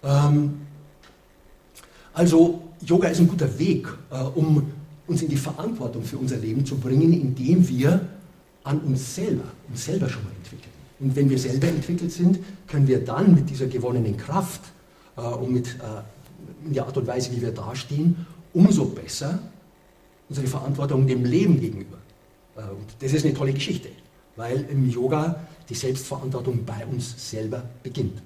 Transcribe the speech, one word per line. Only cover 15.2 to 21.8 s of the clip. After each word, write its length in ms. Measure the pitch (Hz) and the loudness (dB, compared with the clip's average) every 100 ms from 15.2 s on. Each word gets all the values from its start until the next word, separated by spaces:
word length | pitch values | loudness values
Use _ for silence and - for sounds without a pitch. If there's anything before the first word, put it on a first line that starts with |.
und 280 | 117 120 127 | -8 -6 -2
mit, 160 | 123 120 | -2 -2
äh, 1000 | - 113 110 110 - - - - - 156 | -10 -12 -12 -14 -20 -20 -20 -20 -16 -6
in 60 | |
der 140 | 131 117 | -4 -4
Art 100 | 139 | -6
und 100 | 117 | -4
Weise, 260 | 123 120 | -4 -4
wie 80 | 120 | -4
wir 100 | 117 | -6
dastehen, 720 | 107 110 127 - 143 170 175 - - - | -6 -8 -10 -8 0 0 0 -6 -16 -6
umso 320 | 170 202 - | 4 6 6
besser 560 | 131 - - - 143 175 - - _ _ _ _ _ _ _ | 0 -6 -12 -8 -6 -6 -8 -20 _ _ _ _ _ _ _
unsere 200 | 143 131 | -6 -4
Verantwortung 580 | 135 143 139 139 135 135 | -4 -4 -2 0 2 2
dem 180 | 123 | 2
Leben 360 | 123 151 196 147 | 2 4 4 4
gegenüber. 380 | 175 101 | 2 -6